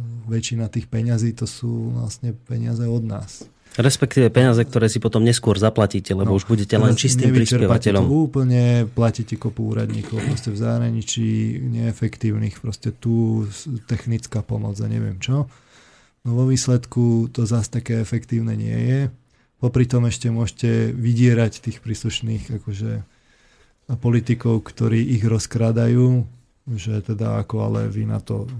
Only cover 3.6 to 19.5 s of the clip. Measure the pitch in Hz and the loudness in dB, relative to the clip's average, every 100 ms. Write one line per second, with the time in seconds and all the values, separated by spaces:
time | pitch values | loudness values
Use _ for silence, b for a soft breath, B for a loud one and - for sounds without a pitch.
3.6 | B - 127 - 131 135 117 123 127 117 | B 2 2 2 2 4 6 6 6 6
4.6 | 117 120 110 110 110 110 117 117 113 98 | 2 2 2 2 0 4 4 4 2 4
5.6 | 110 113 104 101 - 95 104 98 - 110 | 4 4 2 0 -2 0 2 2 2 0
6.6 | - 113 123 117 131 127 127 127 113 123 | 2 4 4 4 2 2 4 4 4 2
7.6 | 98 113 107 98 - 151 156 139 127 123 | 4 2 4 2 4 2 2 0 2 4
8.6 | 120 120 113 123 117 113 110 110 110 107 | 4 2 2 2 0 0 -6 -6 -6 -4
9.6 | 110 110 110 110 104 110 113 135 113 101 | -4 -4 -4 -6 -6 -4 -4 -4 -4 -4
10.6 | 117 117 117 113 - 120 113 110 110 117 | -2 0 -2 -4 -4 -2 -2 0 -2 -4
11.6 | 127 117 117 107 113 - 110 107 107 - | -4 -2 -4 -2 -6 -2 -4 -2 -4 -6
12.6 | 113 - 117 - 117 117 113 110 104 104 | -10 -6 -8 -6 -2 0 0 0 -4 -8
13.6 | 151 117 - 123 - 113 - 107 - 110 | -10 -10 -6 -6 -2 -6 -4 -8 -4 -6
14.6 | 107 101 107 110 107 92 - 139 135 b | -6 -6 -4 -4 -4 -6 -2 -2 -2 b
15.6 | b b b b b _ 120 120 131 127 | b b b b b _ -4 0 2 2
16.6 | - 123 123 123 120 113 117 120 110 117 | 2 0 0 0 2 2 0 -2 0 0
17.6 | 104 120 - 113 110 117 - 117 113 107 | -2 -6 -2 -4 -2 -4 -2 -2 -2 -4
18.6 | 110 113 120 131 135 - _ _ _ | -4 -2 0 0 -2 -6 _ _ _